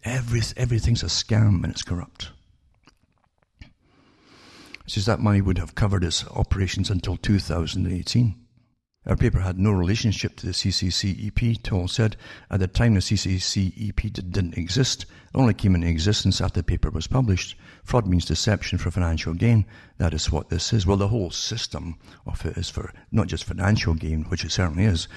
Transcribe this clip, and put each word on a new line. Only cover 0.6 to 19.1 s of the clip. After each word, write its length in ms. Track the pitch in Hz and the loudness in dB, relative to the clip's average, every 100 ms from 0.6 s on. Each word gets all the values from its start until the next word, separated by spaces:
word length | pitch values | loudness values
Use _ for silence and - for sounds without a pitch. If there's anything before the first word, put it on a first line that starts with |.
| 123 117 120 117 | 0 2 2 0
a 20 | 85 | 0
scam 580 | - - 107 104 90 | -4 2 4 6 4
and 40 | 82 | 0
it's 160 | - | -4
corrupt. 480 | - 87 - - - - _ _ _ _ _ _ _ _ _ _ _ - | -6 -6 -8 -12 -16 -16 _ _ _ _ _ _ _ _ _ _ _ -20
It 100 | - _ _ _ _ _ _ - - - - - - | -20 _ _ _ _ _ _ -20 -20 -20 -20 -18 -8
says 180 | - 98 | -2 0
that 160 | 107 | 2
money 180 | 107 101 | 4 4
would 180 | 95 92 | 4 0
have 160 | 90 | -2
covered 300 | - 104 95 | 0 2 2
its 240 | 87 - - | 0 -2 -4
operations 580 | - - 98 92 - 95 | -2 0 0 0 -2 -2
until 260 | 92 98 80 | -2 -2 -2
two 240 | - 98 | 2 2
thousand 480 | - 82 80 92 92 | 2 -2 -2 -2 -2
eighteen. 540 | 90 - 117 120 - _ _ _ _ _ _ - | -2 0 2 2 0 _ _ _ _ _ _ -2
Our 120 | - | 2
paper 240 | 120 101 | 2 2
had 180 | 92 90 | 0 2
no 120 | 104 | 2
relationship 680 | 98 87 110 113 98 - - | 4 2 2 0 0 -4 -6
to 80 | 90 | -6
the 80 | |
C 180 | 92 101 | -2 -2
C 180 | - 95 | 0 -2
C 220 | - 101 | -2 -2
E 180 | 104 107 | -4 -4
P, 260 | - 117 113 | 0 0 0
Toll 340 | - 98 87 | -2 -2 0
said. 260 | - 110 - - - - | 0 0 -2 -14 -20 -4
At 120 | 98 | -2
the 60 | 92 | 0
time, 260 | - 120 | 2 4
the 80 | 98 | 4
C 160 | - 104 | 2 0
C 200 | 98 92 | 0 -2
C 360 | - 101 95 - | -2 0 -2 -2
E 160 | 107 | -4
P 180 | - 101 | -4 -4
d-, 120 | - | -6
didn't 360 | 92 95 87 87 | -4 -4 -2 -4
exist. 460 | 85 90 127 - | -2 0 0 -2
It 340 | - - - - | -10 -20 -4 2
only 160 | 127 | 2
came 220 | 98 104 90 | 4 2 4
into 120 | 85 | 2
existence 520 | 80 85 104 101 - | 2 2 2 0 0
after 220 | 92 - | -2 -2
the 20 | |
paper 260 | - 87 80 | -2 0 0
was 180 | 78 - | -2 -2
published. 500 | 131 120 90 - - - - | 0 2 0 -2 -14 -20 -18
Fraud 240 | - 127 98 | -2 0 2
means 160 | 87 | 2
deception 540 | - - - 101 - 87 | 2 0 0 0 -2 -4
for 140 | 90 | -2
financial 420 | 92 85 | -2 0